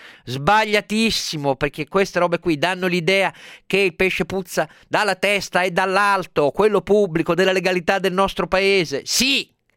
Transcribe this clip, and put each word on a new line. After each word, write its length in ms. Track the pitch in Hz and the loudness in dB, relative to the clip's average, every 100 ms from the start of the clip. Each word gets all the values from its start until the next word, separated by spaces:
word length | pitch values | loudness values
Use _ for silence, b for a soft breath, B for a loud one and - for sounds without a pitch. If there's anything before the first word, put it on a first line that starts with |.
| B B - | B B -10
sbagliatissimo, 1300 | 131 147 214 214 208 202 214 226 - - 156 143 131 | -4 2 2 2 0 0 0 0 -2 -6 -4 -2 -2
perché 320 | 147 - 147 | -4 -6 -2
queste 320 | 196 190 175 | -2 0 0
robe 200 | 175 170 | 0 0
qui 180 | 180 147 | -2 0
danno 300 | 170 185 185 | -2 -2 -2
l'idea 460 | 180 160 196 180 - B B - | 0 0 0 0 -4 B B -4
che 120 | 190 | 0
il 180 | 190 - | 0 0
pesce 300 | 185 - 175 | -2 -2 -4
puzza 420 | 190 185 180 156 B B | -6 -6 -4 -4 B B
dalla 260 | 165 208 185 | -2 0 0
testa 460 | 196 202 - 180 | 0 -2 -2 -2
e 100 | 190 | 0
dall'alto, 800 | 175 190 190 202 196 - 160 143 | 0 0 2 2 0 -2 0 0
quello 300 | - 214 196 | 2 2 2
pubblico, 520 | - 208 196 160 156 | 2 2 2 0 0
della 200 | 165 190 | 2 2
legalità 440 | 190 180 185 160 196 | 2 0 -2 0 0
del 140 | 185 | 0
nostro 340 | 180 196 - 170 | 0 -2 -2 -2
paese. 580 | 190 196 196 143 135 - | 0 2 2 0 -4 -4
Sì! 500 | - 254 254 - _ _ | -2 0 -2 -6 _ _